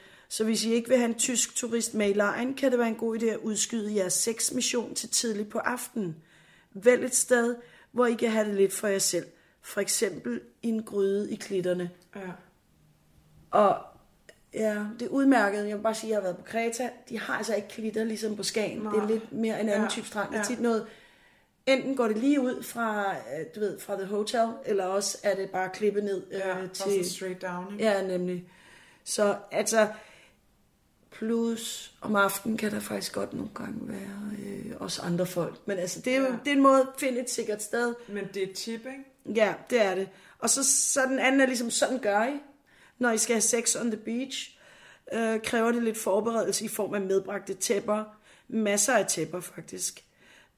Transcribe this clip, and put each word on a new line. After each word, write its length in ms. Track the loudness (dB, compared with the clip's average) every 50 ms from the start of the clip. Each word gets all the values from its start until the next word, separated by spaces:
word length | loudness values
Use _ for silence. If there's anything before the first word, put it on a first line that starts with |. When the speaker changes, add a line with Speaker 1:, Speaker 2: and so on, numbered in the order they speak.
| -20 -20 -20 -20 -14 _
Speaker 1:
så 160 | -4 0 2
hvis 200 | 2 2 2 2
I 80 | 2 2
ikke 140 | 2 4 4
vil 100 | 4 4
have 100 | 4 2
en 100 | 0 0
tysk 360 | 0 0 2 0 0 0 -2
turist 380 | -4 -4 -2 0 -2 -2 0 0
med 160 | 2 2 4
i 20 |
lejren, 420 | 4 4 2 2 2 0 -2 -2 -2
kan 160 | 0 2 2
det 80 | 4 4
være 100 | 2 2
en 60 | 0
god 240 | -2 -2 -2 0 0
idé 40 | 0
at 100 | 0 0 0
udskyde 580 | -2 -2 -2 -2 -2 -2 -2 -4 -2 0 0
jeres 160 | 0 0 2
sexmission 840 | 0 0 0 0 -2 -2 -2 -2 -2 0 0 0 0 -2 -2 -4 -6
til 140 | -8 -6 -2
tidligt 400 | -2 0 0 0 -2 -4 -4 -4
på 80 | -6 -4
aftenen. 580 | -2 -2 -2 -4 -6 -8 -6 -4 -4 -4 -6 -8 -16 _ -20 -20 -20 -20 -20 -20 _ _ -16
Vælg 300 | 4 6 6 6 6 2
et 100 | 0 0
sted, 420 | 0 2 4 4 4 4 2 0 -2 -8 -18 -20 -20 -20 _
hvor 140 | 2 2 4
I 80 | 4 4
kan 160 | 2 0 2
have 180 | 2 2 2 2
det 60 | 4
lidt 160 | 4 4 4
for 160 | 4 0 0 0
jer 100 | 2 2
selv. 280 | 2 0 0 -2 -4 -4 -14 _ _ _ _ _
For 180 | -18 -6 -4 -2
eksempel 600 | -2 0 0 0 0 -2 -2 -6 -6 -6 -6 -6 -8 -14 _ _
i 60 | -4 -2
en 140 | -2 -2
gryde 480 | -4 -4 0 0 2 2 2 0 -2 -4
i 40 | -6
klitterne. 540 | -8 -6 -4 -2 -2 0 0 0 0 -2 -6 -8 -14 -20 _ -16
Speaker 2:
Ja. 40 | -12 -12 -12 -12 -14 -18 _ _ _ _ _ _ _ _ _ _ _ _ _ _ -20 _ _ _ -20 -6 _
Speaker 1:
Og 260 | 6 6 6 6 4 2 -4 -12 -20 -20 _ _ _ _ _ -20 -20 _ _ _ -4
ja, 300 | 0 0 0 0 -2 -4 -6 -6 -8
det 40 | -6
er 20 | -2
udmærket. 580 | 2 4 6 8 8 8 6 4 2 0 -2 -2
Jeg 80 | -4
vil 60 | 0
bare 120 | 0 0 0
sige, 140 | 0 -2 0
at 20 |
jeg 60 | 0
har 60 | 0
været 140 | 0 -2 -4
på 60 | -6
Kreta. 480 | -10 -4 -2 0 0 0 -2 -2 -4 -6 -6 -10 -12 -10
De 100 | -8 -6
har 160 | -4 -4 -4
altså 180 | -4 -2 -2 -2
ikke 140 | -2 -2 -6
klitter 360 | -8 -6 -6 -4 -2 -2 -2
ligesom 320 | -2 -2 -2 -4 -4 -4
på 60 | -4
Skagen. 360 | -4 -2 0 0 -2 -2 -2 -4
Speaker 2:
Nej. 140 | -4 0
Speaker 1:
Det 100 | 0 2
er 40 | 2 2
lidt 240 | 0 0 -2 -6
mere 280 | -4 -2 -2 0 0 0
en 80 | 0 2
anden 140 | 2 2
Speaker 2:
Ja. 60 | 2 0
Speaker 1:
type 180 | -2 -4 -8
strand. 220 | -6 -4 -4 -4 -2
Det 60 | -2
er 40 | -2
Speaker 2:
Ja. 40 | -2
Speaker 1:
tit 160 | -2 -2 0
noget 260 | 2 2 2 0 -2 -6 -14 -20 -20 -20 _ _ _ _ _ _ _ _ _ _ _ 2
enten 240 | 2 2 2 0 0
går 120 | 2 2 2
det 80 | 2 2
lige 220 | 2 4 4 4
ud 220 | 2 0 -2 -4
fra, 480 | -8 -10 -6 -4 -4 -2 -2 -2 -2 -2
øh, 360 | -4 -4 -8 -8 -8 -8 -8 -8 -6
du 60 | -4
ved, 180 | -4 -4 -4 -6
fra 160 | -8 -6 -6
The 80 | -6 -4
Hotel, 420 | -4 -2 -2 -2 0 2 2 2 0 0 -6 -4
eller 180 | -2 0 0 0
også 340 | 0 0 0 -2 -2 -6 -2
er 120 | -2 -2 0
det 140 | 0 -4 -4
bare 180 | -2 -4 -4 -4 -4
klippet 300 | 0 0 0 2 0 -2
ned, 180 | -2 -4 -4 -6 -6
øh, 80 | -6 -4
Speaker 2:
Ja, 160 | -2 -2 -2
bare 140 | -4 -6 -8
Speaker 1:
til 80 | -6
Speaker 2:
sådan 280 | -4 -2 0 0 0 0
straight 380 | -2 -4 -6 -6 -8 -6 -6
down, 300 | -6 -6 -6 -6 -8 -8
ikke? 120 | -4 0 2
Speaker 1:
Ja, 220 | 2 2 2 0
nemlig. 420 | -2 -2 -2 -2 -2 -4 -6 -8 -14 -20 -20 -20 -20 -20 -20 -20 -20 -20 _ _
Så, 320 | -6 0 2 2 2 2 -2 -6 -4
altså, 380 | -2 -2 0 2 4 4 4 4 0 -8 -16 -20 -20 -20 -20 -20 _ _ _ _ _ _ _ _ _ _ _ _ _ _ _ _
plus 840 | -10 -6 -2 0 0 2 2 0 -2 -4 -6 -8 -8 -10 -12 -16 -16 _
om 160 | -4 2 4
aftenen 400 | 4 4 4 2 -2 -2 -2 -2
kan 140 | -2 -2 -2
der 80 | -2 -4
faktisk 320 | -4 -4 -6 -4 -6 -4
godt 200 | -4 -4 -4 -4
nogle 180 | -6 -8 -8 -8 -8
gange 240 | -10 -10 -8 -8 -8
være, 520 | -8 -8 -8 -10 -10 -10 -10 -10 -8 -8 -8 -8 -8
øh, 280 | -10 -8 -8 -10 -10 -10 -8
også 220 | -8 -8 -8 -6
andre 240 | -2 -2 0 0 0
folk. 280 | 0 0 -2 -4 -4 -6 -8 -6
Men 120 | -4 -4 -2
altså, 220 | -4 -4 -6 -4
det 120 | 0 0 2
er 40 | 2
jo, 60 | 2
Speaker 2:
Ja. 60 | 0 -2 -2 -2
Speaker 1:
det 40 | 2
er 40 | 4
en 60 | 6
måde 180 | 8 8 8 8
at 80 | 6 2 0 -2
finde 220 | -2 -2 0 -2
et 100 | -4 -4
sikkert 320 | -4 -4 -2 -4 -4 -6
sted. 320 | -4 -4 -2 -2 0 -2 -4 -6 -10 -10
Speaker 2:
Men 160 | -8 -8 -8 -6 -6
det 80 | -6
er 120 | -6 -6 -6
tip, 260 | -10 -8 -8 -8 -8 -10
ikke? 480 | -12 -14 -14 -16 -20 _ _ _ -2 2 4
Speaker 1:
Ja, 140 | 4 4 2 -2 -2 0
det 120 | 4 4
er 120 | 4 4 2
det. 140 | 0 -4 -6 -8 -18 -20 -20 -8 _
Og 120 | 0 2
så, 140 | 2 4 4
så 360 | 4 4 4 2 2 2 2 2 2
den 100 | 2 2
anden 220 | 4 4 6 6
er 60 | 6
ligesom, 240 | 4 4 0 -2 -2
"Sådan 280 | 2 2 2 2 2 0
gør 260 | 0 2 2 4 2
I. 140 | 2 -2 -6 -10 -14 -20 _ _ _ _ -20 -20 -20 _ 0
Når 120 | 2 2
I 80 | 2 2
skal 160 | 2 2 2
have 60 | 2
sex 360 | 4 2 2 2 2 0 0
on 140 | 0 0 -2
the 100 | -2 -4
beach, 580 | -4 -4 -4 -4 -4 -6 -8 -10 -10 -12 -16 _ -20 -20 -20 -20 -20 -20 -20 _ _ -6
øh, 280 | -2 0 0 0 0 0
kræver 300 | -2 0 0 2 2 2
det 100 | 2 2
lidt 160 | 0 0 -2 0
forberedelse 640 | 0 2 2 2 2 2 0 0 0 0 0 -2 -4
i 40 | -4
form 260 | -4 -4 -2 -2 -2
af 60 | -2
medbragte 540 | 0 2 2 2 0 0 -6 -6 -6 -8 -6
tæpper." 500 | -4 0 0 0 0 2 0 -2 -2 -2 -8 -14 -20 _ -20 -20 -20 _ -4
Masser 420 | -2 0 2 2 2 2 4 4 4
af 100 | 4 2
tæpper, 340 | 2 -2 -4 -4 -4 -6 -10
faktisk. 640 | -10 -10 -14 -16 -14 -12 -8 -6 -6 -8 -8 -10 -20 _ _ _ -20 -20 -20 -20 -20 _ _